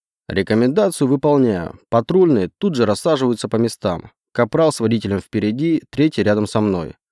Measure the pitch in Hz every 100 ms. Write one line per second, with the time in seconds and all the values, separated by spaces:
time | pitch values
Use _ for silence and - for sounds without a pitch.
0 | _ _ - 95 95 110 123 165 196 -
1 | 135 139 151 143 127 95 85 - - 117
2 | 113 180 180 123 90 - 202 143 110 101
3 | 175 151 131 117 117 113 117 - 104 85
4 | - _ _ - 117 156 160 - 110 113
5 | 101 98 - 110 104 117 160 160 - -
6 | 156 135 101 104 104 113 107 92 80 -
7 | _